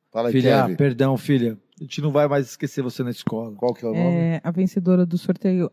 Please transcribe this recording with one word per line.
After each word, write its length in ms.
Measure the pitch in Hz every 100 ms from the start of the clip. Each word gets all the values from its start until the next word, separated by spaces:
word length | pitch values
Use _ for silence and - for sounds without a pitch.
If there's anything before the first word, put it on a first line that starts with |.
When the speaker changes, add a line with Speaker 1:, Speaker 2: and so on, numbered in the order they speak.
| _
Speaker 1:
Fala 160 | 110 120
aí, 40 |
Speaker 2:
Filha, 300 | 131 127 139
Speaker 1:
Kevin. 140 | 123 165
Speaker 2:
perdão, 400 | 143 120 135 131
filha. 420 | - 139 117 107 _ -
A 40 |
gente 160 | 151 -
não 100 | 151
vai 160 | 143 147
mais 180 | 143 127
esquecer 320 | - 143 -
você 200 | 127 -
na 80 | 123
escola. 420 | 117 - 110 117 104
Speaker 1:
Qual 160 | 123
que 100 | 120
é 40 | 117
o 60 |
nome? 200 | 165 175
Speaker 3:
É, 260 | 175 165 165
a 60 | -
vencedora 540 | 170 185 - 175 180 180
do 100 | 175
sorteio, 520 | - 175 196 185 170